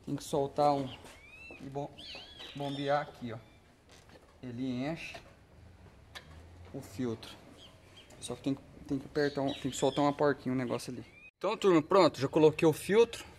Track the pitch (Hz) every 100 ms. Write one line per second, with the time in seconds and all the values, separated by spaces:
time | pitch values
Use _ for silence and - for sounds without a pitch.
0 | - 143 - 151 139 147 147 143 127 -
1 | - - - - - - 135 139 147 -
2 | - - - - - 143 143 139 143 147
3 | 143 - 120 117 - - - _ _ -
4 | - - - - 127 120 131 123 143 165
5 | - - - - - - - - - -
6 | - - - - - - - 139 - -
7 | 123 110 - - - - - - - -
8 | - - - 123 139 139 - - - 135
9 | - 151 143 143 135 - 131 - 135 147
10 | 143 143 147 135 131 131 120 120 - 117
11 | - - - _ 185 220 196 165 - 190
12 | 156 - 135 160 151 151 165 147 - 214
13 | 233 - -